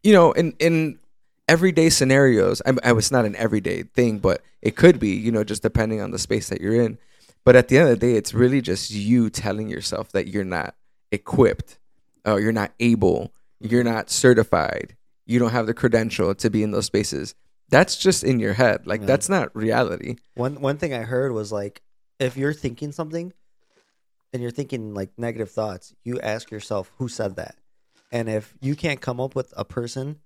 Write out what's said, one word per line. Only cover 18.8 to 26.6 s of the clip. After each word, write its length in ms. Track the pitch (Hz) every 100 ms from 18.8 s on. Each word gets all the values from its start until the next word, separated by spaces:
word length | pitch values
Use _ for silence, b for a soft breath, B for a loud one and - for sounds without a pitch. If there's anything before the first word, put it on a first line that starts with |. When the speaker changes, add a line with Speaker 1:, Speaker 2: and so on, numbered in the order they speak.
| -
Speaker 1:
Like, 160 | 104
Speaker 2:
Yeah. 40 | 101
Speaker 1:
that's 200 | 139 -
not 260 | 190 123
reality. 640 | 107 107 120 113 87 - 120 _
Speaker 2:
One, 260 | - 127 143
one 160 | 139 147
thing 160 | 165
I 80 | 127
heard 300 | 113 127 135
was, 200 | 110 104
like, 300 | 104 101 - _ _ _ _
if 180 | 127 131
you're 180 | 143
thinking 380 | 151 131 120 147
something 400 | 143 156 165 175 _ _ _ _ _ _ _ _ _ _
and 100 | 127
you're 80 | 120
thinking, 420 | 120 135 127 107
like, 160 | 101 95 -
negative 340 | 117 113 104
thoughts, 440 | - 107 92 - _
you 140 | 120 123
ask 300 | 107 110 -
yourself, 400 | 107